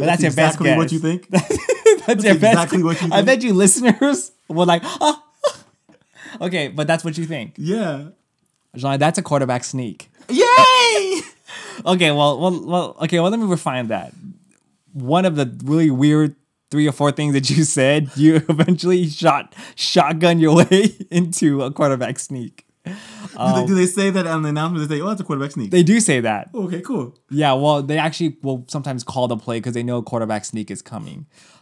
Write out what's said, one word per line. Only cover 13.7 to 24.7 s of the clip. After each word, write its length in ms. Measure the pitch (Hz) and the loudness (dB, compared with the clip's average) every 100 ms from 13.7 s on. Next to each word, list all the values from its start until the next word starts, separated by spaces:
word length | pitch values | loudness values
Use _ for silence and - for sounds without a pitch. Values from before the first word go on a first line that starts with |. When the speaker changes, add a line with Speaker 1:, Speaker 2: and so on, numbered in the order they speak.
| 127 113 | -4 -4
Speaker 2:
that. 260 | 101 71 - - - _ _ _ _ _ | -6 -8 -16 -20 -20 _ _ _ _ _
One 320 | 143 123 170 | -10 0 0
of 140 | 185 147 | 2 0
the 120 | 127 120 | -4 -4
really 260 | 127 156 160 | -2 2 2
weird 460 | 131 147 151 151 - _ _ - | 4 4 4 0 -4 _ _ -6
three 140 | 147 151 | -2 0
or 60 | |
four 180 | 127 147 | 0 -2
things 180 | 139 147 | 0 -2
that 160 | 135 131 | 0 0
you 140 | 143 | 0
said, 460 | 156 143 135 147 139 135 | 0 2 2 2 0 2
you 180 | 156 160 | 4 4
<laughs> 140 | 160 | 2
eventually 580 | 156 165 180 180 180 165 | 0 2 0 2 0 0
shot, 480 | 147 165 143 - - - - | 0 0 0 -2 -18 -18 -8
shotgun 640 | - - 143 160 175 170 | 0 4 4 4 2 4
your 160 | 160 170 | 6 6
way 360 | - 190 220 - | 6 4 2 -2
<laughs> 60 | 190 | -4
into 540 | 175 175 - 160 139 | -2 -2 0 0 0
a 80 | 131 | -4
quarterback 480 | - 147 131 120 131 | -2 -2 -2 -4 -8
sneak. 460 | - 131 113 _ _ _ | -10 -10 -12 _ _ _
Speaker 1:
Do 80 | 175 | -16
they, 460 | 202 - 214 208 - | -16 -18 -20 -16 -4
Speaker 2:
Um, 280 | 190 190 185 | 0 0 2
Speaker 1:
do 100 | 185 | 2
they 100 | 180 | 2
say 240 | 202 196 | 0 -2
that 180 | 185 170 | 0 -2
on 160 | 160 | -4
the 60 | 151 | -2
announcement? 400 | 151 165 | -2 -4